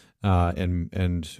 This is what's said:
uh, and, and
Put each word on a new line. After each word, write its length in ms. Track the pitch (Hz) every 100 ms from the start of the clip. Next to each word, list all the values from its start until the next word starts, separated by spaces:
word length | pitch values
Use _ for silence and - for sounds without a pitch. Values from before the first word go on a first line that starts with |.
| - _
uh, 300 | 101 90 87 -
and, 360 | 90 87 85
and 340 | 95 90 87 80 -